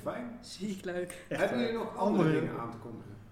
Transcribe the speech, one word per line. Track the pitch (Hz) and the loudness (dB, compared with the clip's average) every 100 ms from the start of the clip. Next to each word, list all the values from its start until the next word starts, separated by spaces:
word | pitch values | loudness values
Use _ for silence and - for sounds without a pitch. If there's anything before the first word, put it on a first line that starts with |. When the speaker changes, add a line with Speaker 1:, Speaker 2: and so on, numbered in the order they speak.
Speaker 1:
fijn. | 185 208 247 233 | -2 -4 -6 -10
Speaker 2:
Ziek | - - 208 190 180 | -12 -6 -4 -4 -4
leuk. | 180 180 - - | -2 -4 -6 -4
Speaker 3:
Echt, | 143 | 0
Speaker 1:
Hebben | 190 240 | 2 2
Speaker 3:
eh, | 233 | 2
Speaker 1:
jullie | 226 | 0
nog | - - | -2 2
andere | 196 196 | 4 8
Speaker 3:
andere | 160 151 | 8 6
Speaker 1:
dingen | - - | 2 -2
aan | 117 | -6
te | - | -8
kondigen? | 120 110 - - - | -10 -10 -12 -14 -16